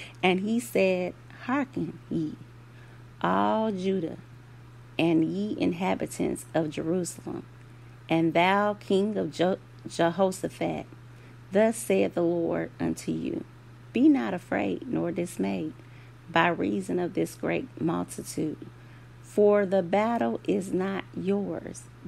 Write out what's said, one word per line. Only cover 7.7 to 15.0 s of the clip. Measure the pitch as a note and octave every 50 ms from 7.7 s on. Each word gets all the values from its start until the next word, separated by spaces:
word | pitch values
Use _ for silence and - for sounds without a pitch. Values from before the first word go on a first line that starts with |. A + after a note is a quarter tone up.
| - - - - - - - -
and | D#3+ E3 E3 E3 D3+
thou | E3 F3 F#3 G3 G3+ G#3 G#3 G#3
king | G#3 - - G3 F#3+ G3+ G#3+ G#3 F#3+
of | F#3 D#3 -
Jo-, | - E3 F#3 G3 - - - - - -
Jehoshaphat, | D#3+ - - E3+ E3+ E3+ F#3+ G3 F#3 F#3 - - D#3 - - E3 E3+ D#3+ C#3 - - - - - - - - - - - - - -
thus | - G3+ A3 A3+ A3+
saith | - - - G3 F#3+ G3+ F#3 -
the | F3 F3
Lord | E3+ F3 E3+ E3 E3 E3 E3 E3 E3 - -
unto | E3+ D#3+ D#3+ - - E3
you, | D#3+ D#3+ - - - - - - - - - - - - - - -
Be | A3+ C4+ D#4+
not | C#4+ B3+ A#3 G#3 F3+
afraid | F3+ - - F#3 G3+ G#3 G3 F3 - - -
nor | - D#3+